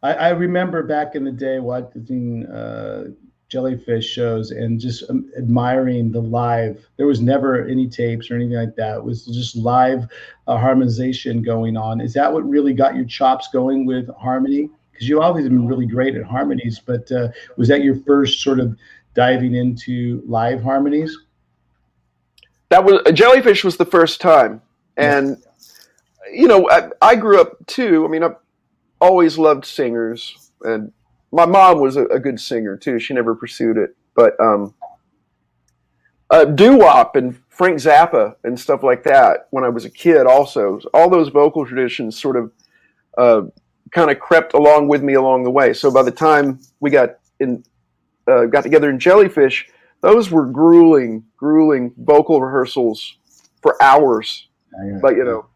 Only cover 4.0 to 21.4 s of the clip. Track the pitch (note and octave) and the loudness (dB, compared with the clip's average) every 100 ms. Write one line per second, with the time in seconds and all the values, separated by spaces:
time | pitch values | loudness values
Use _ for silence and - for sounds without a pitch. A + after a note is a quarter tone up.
4 | A2+ - A#2+ A2+ A2 - A#2 A2+ B2 A#2 | -6 -8 -6 -6 -8 -10 -6 -6 -6 -10
5 | - C3 - - A#2+ A#2+ B2 C3 C3 B2 | -8 -10 -10 -10 -4 -2 -2 -2 -4 -4
6 | A#2 A2+ A2+ A#2+ A#2+ A#2 A2+ G#2 _ _ | -4 -6 -6 -4 -4 -4 -6 -10 _ _
7 | C#3+ C3 A#2+ C3+ C3 B2+ A#2 C3 B2+ B2 | -4 -2 -2 -2 -2 -4 -4 -6 -6 -6
8 | A#2+ A#2 A2+ A#2+ A#2+ A#2+ A#2 A2+ A2 G#2+ | -6 -6 -10 -8 -6 -6 -8 -8 -10 -8
9 | A2+ A#2 - A#2+ B2 A#2+ A2+ B2 B2+ C3 | -10 -12 -10 -10 -10 -8 -4 0 0 -2
10 | A#2 - - _ - A#2+ B2 C3 B2+ A#2 | -8 -16 -20 _ -6 -4 0 0 0 -2
11 | B2+ B2+ B2 A#2 A2+ A2+ A2+ A2+ A2 A2+ | -6 -8 -8 -8 -6 -4 -4 -6 -8 -8
12 | A#2+ B2 D3 D#3 D3+ C#3+ C#3+ B2+ C3+ C3 | -8 -4 -2 -2 -4 -2 -2 0 -2 -2
13 | B2 - C3 C3 - C3 B2+ C3+ C3 B2+ | -10 -2 -2 -2 -4 -4 -2 -4 -4 -6
14 | A#2+ - A#2 C3 C3+ C#3+ D3+ _ _ _ | -8 -12 -8 -4 -4 -4 -6 _ _ _
15 | A#2 D3+ E3 E3+ C3+ B2+ A#2+ C3 A#2+ A#2 | -4 0 0 -2 -2 0 -2 -4 -6 -4
16 | C3 A#2 G#2 B2 D3 C3 A#2+ A2+ - A#2+ | -4 -6 -8 -8 -6 -6 -8 -12 -8 -10
17 | A#2 B2+ A#2+ - - - A#2+ C#3+ C#3+ C3+ | -6 -8 -8 -10 -20 -4 0 2 0 -2
18 | C#3 C#3+ C#3 - - C3 A#2+ A2+ _ _ | 0 0 0 -4 -4 -2 -4 -8 _ _
19 | _ - B2 B2+ B2 A#2+ B2 A#2 - B2 | _ -2 0 0 -2 -2 -4 -6 -10 -8
20 | A#2+ A#2+ - A2+ A#2 B2+ A#2+ C3+ C#3+ D3 | -6 -8 -8 -6 -4 -6 -4 -4 -2 -4
21 | D#3+ D#3 _ _ | -6 -12 _ _